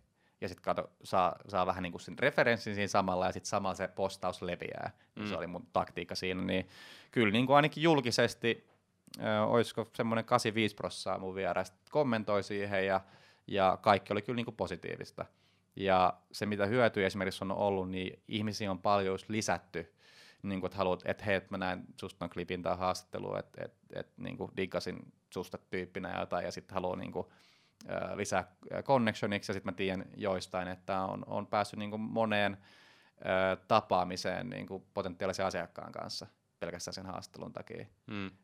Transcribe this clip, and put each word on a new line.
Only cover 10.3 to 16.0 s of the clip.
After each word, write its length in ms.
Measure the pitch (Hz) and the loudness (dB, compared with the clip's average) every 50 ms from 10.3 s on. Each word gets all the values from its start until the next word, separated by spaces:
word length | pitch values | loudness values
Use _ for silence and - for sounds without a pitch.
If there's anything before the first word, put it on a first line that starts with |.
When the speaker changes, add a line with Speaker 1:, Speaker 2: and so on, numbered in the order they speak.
| 123 120 - 117 101 113 110 104 - | 4 4 4 4 2 4 2 2 2
Speaker 1:
prossaa 440 | - - 90 - - - 101 92 95 | -2 -6 -6 -6 -6 -4 -4 -4 -2
mun 160 | 95 92 92 | -4 -4 -2
vieraista 420 | 95 92 87 85 92 95 - - _ _ _ | 0 0 2 2 0 -2 -2 -8 _ _ _
kommentoi 520 | - 151 147 127 117 110 104 - 104 101 95 | 0 2 2 4 2 0 2 2 2 0 0
siihen, 440 | - 107 101 101 101 101 95 95 98 | 0 -2 -4 -2 0 2 2 4 4
ja, 140 | 95 98 - - - - - - - _ _ - | 4 2 2 -2 -10 -20 -20 -20 -20 _ _ -2
ja 300 | 98 98 95 92 87 - | 2 4 6 6 4 4
kaikki 320 | - 110 101 95 - - 104 | 6 6 6 6 4 0 -2
oli 80 | 104 | -2
kyllä 140 | 101 - 123 | -2 -2 -4
niinku 160 | 120 117 120 | -4 -4 -4
positiivista. 720 | 110 - 95 85 87 82 - 87 85 - - - - - - - _ _ _ _ _ _ _ _ _ | -4 -4 -4 -4 -4 -6 -6 -8 -8 -8 -10 -12 -10 -10 -12 -12 _ _ _ _ _ _ _ _ _
Ja 380 | - 98 95 95 92 | -2 4 6 6 8